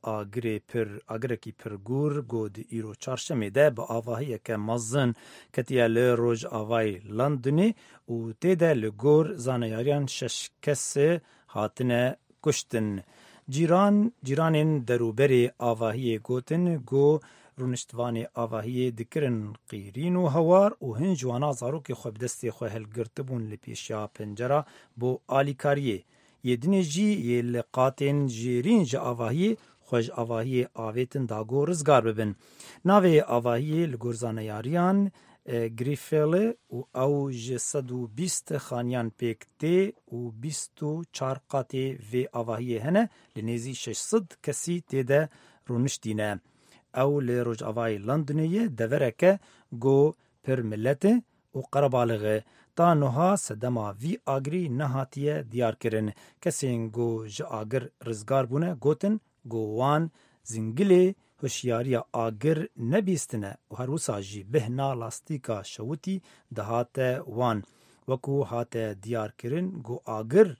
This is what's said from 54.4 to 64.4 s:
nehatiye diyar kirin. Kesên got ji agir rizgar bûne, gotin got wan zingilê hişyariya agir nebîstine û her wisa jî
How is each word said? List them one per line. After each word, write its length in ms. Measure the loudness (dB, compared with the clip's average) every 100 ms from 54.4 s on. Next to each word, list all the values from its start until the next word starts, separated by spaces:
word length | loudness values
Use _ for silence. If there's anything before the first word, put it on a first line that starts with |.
| -2 -4 -2 -2
nehatiye 560 | -2 -2 -4 -2 -2 -2 -4
diyar 220 | 0 0 0
kirin. 300 | -2 0 -2 -6 -20 _
Kesên 480 | -4 -2 -2 -2 -4
got 380 | -2 -2 -2 -6
ji 160 | -10
agir 400 | -8 -8 -4 -4 -4 _ -8
rizgar 380 | -8 0 0 0
bûne, 200 | -2 -2 0
gotin 360 | 0 2 0 -2 _ _
got 240 | -8 -6 -4 0
wan 320 | 2 2 0 _ _ _ -10
zingilê 640 | -6 -4 0 6 8 6 2 _ _
hişyariya 640 | -6 -4 -2 -2 0 -2 -2
agir 560 | -2 -2 0 0 0 -4 -6
nebîstine 760 | 0 0 2 -2 -2 -6 -8 -12 _
û 20 | -8
her 80 | -4
wisa 360 | -4 -2 -4
jî 300 | -6 -12